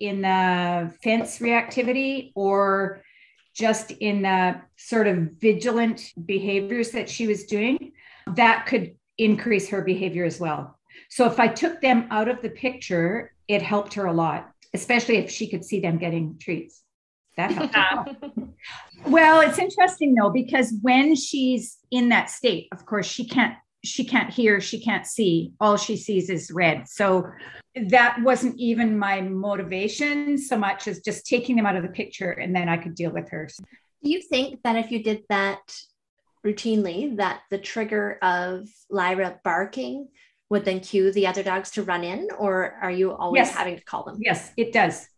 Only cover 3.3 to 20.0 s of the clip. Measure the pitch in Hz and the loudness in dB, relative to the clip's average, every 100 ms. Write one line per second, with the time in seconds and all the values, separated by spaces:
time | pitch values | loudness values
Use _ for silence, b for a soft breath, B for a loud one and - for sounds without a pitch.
3.3 | B B - 220 220 - - 208 202 196 | B B -2 0 0 -4 -4 -2 0 2
4.3 | 190 185 - - _ - 226 208 180 160 | 2 2 0 -10 _ -2 2 2 2 -2
5.3 | - 220 202 247 233 233 220 - - 165 | 2 2 4 2 2 0 -2 -10 -12 -4
6.3 | 196 196 196 196 240 226 226 - - 220 | -2 0 -2 -2 -2 -4 -4 -6 -4 -2
7.3 | 208 - 208 226 302 - B B B - | -2 -2 -2 0 -2 -4 B B B -4
8.3 | 175 233 226 - 240 170 - _ - 220 | 4 4 4 2 -2 -2 -10 _ 0 2
9.3 | 214 240 202 196 196 180 185 196 165 170 | 2 2 0 0 -2 0 -2 -2 -2 -2
10.3 | - 165 147 143 _ _ B B - 233 | -2 -4 -4 -8 _ _ B B 2 2
11.3 | 233 233 - 339 - 262 233 - 214 220 | 4 2 2 -2 0 4 4 2 0 0
12.3 | 247 220 - 254 254 - 175 170 226 - | -2 -8 -6 -6 -6 -4 0 0 -2 -8
13.3 | _ - 208 165 208 202 202 185 165 160 | _ -2 -2 0 -2 -2 -4 -2 0 0
14.3 | 156 - _ _ 185 - 240 233 220 - | -2 -8 _ _ -8 0 0 2 0 0
15.3 | - 220 175 - 202 175 165 170 165 156 | -6 -6 -6 -4 -4 -2 -2 -2 -4 -4
16.3 | 156 - 170 - _ _ _ _ _ _ | -8 -6 -6 -8 _ _ _ _ _ _
17.3 | - 185 - 311 214 190 - - - 285 | -6 -4 -2 0 2 2 0 -6 -12 -12
18.3 | - - - B B - - 285 320 320 | -10 -12 -14 B B -20 -8 4 8 10
19.3 | 320 311 311 359 381 359 - | 10 6 4 0 4 4 4